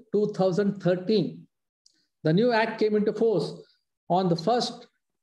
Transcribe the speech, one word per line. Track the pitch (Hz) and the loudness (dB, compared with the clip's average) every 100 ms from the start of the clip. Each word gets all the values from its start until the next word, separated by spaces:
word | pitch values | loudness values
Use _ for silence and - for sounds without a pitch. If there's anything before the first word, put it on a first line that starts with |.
| - | -6
two | 202 208 | -2 0
thousand | 208 185 170 208 - | 0 0 0 -2 0
thirteen, | 170 180 185 220 143 - - _ _ _ _ _ _ _ | 0 0 0 0 0 -6 -20 _ _ _ _ _ _ _
the | 156 | 0
new | 170 247 | 2 2
act | 220 220 220 | 2 0 0
came | 214 208 | 0 2
into | 208 | 0
force | 202 226 185 - - - _ _ _ - | 0 0 0 -2 -8 -20 _ _ _ -4
on | 175 190 | 0 0
the | 165 | 0
first | - 240 - - - _ _ _ | 0 0 -2 -8 -20 _ _ _